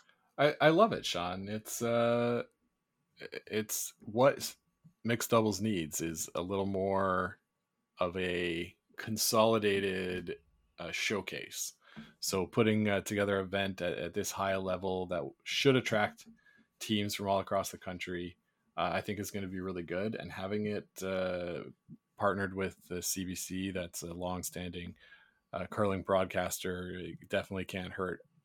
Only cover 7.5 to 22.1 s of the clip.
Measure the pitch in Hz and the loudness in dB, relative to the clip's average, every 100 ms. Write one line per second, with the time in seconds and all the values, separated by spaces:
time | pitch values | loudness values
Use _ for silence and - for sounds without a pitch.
7.5 | _ _ _ _ - 90 92 90 87 87 | _ _ _ _ -2 -2 0 0 0 0
8.5 | 85 87 - _ - - 107 - 113 113 | -2 -4 -10 _ -12 -6 -2 2 6 6
9.5 | 113 101 98 98 92 92 90 87 - _ | 6 4 2 2 0 -2 -4 -6 -10 _
10.5 | _ _ - 85 - - 104 92 78 - | _ _ -12 -8 -4 -2 -2 -4 -8 -10
11.5 | - - - - - - - - 95 90 | -8 -10 -10 -20 -20 -20 -8 -2 0 0
12.5 | - 110 107 107 98 - 104 101 98 95 | 4 4 6 4 2 0 2 4 2 2
13.5 | 98 98 92 87 60 85 101 95 - 98 | 0 0 -2 -2 -2 -4 -4 -4 0 0
14.5 | 95 92 92 95 92 90 87 67 - - | 0 0 -2 -2 -2 -2 -4 -4 -8 -6
15.5 | - 139 127 - 107 104 - - - _ | 2 6 6 4 2 0 -2 -20 -20 _
16.5 | - _ - - 107 104 - 101 98 92 | -20 _ -10 -2 0 0 -2 0 0 2
17.5 | 98 92 - - 90 - 87 87 - _ | -2 -2 -6 -10 -8 -6 -6 -6 -10 _
18.5 | _ _ - 87 87 98 101 98 104 95 | _ _ -2 0 0 -2 -4 -4 -6 -6
19.5 | 95 92 90 80 87 107 113 92 87 95 | -6 -6 -6 -4 -2 -2 -4 -8 -8 -4
20.5 | 107 104 104 - - 95 95 92 90 87 | -2 -2 -4 -6 -8 -4 0 0 -2 -4
21.5 | 78 - - - - _ | -6 -8 -16 -20 -20 _